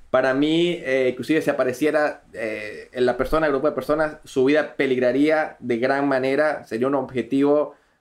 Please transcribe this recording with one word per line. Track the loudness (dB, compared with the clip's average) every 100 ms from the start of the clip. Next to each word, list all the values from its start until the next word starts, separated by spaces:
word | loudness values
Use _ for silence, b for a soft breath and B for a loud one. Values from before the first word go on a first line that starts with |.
| b
Para | 0 2
mí, | 2 2 2 0 -2
eh, | -2 0 0
inclusive | -2 0 0
si | 0
apareciera, | 0 -2 0 0 0 0 -4 -14
eh, | -10 -8 -8 -10 -14 -12
en | -2 0
la | 0
persona, | -2 0 0
el |
grupo | 0 0
de |
personas, | -2 -2 -2 -2 -6
su | -6 0
vida | 4 2 0
peligraría | -2 0 2 2 2 2 2 -2 -6
de | -4 -2
gran | 0 0 0
manera. | 0 0 2 0 -2
Sería | -6 -4 0
un | -2
objetivo | -2 -4 -2 2 4 4 0 B B B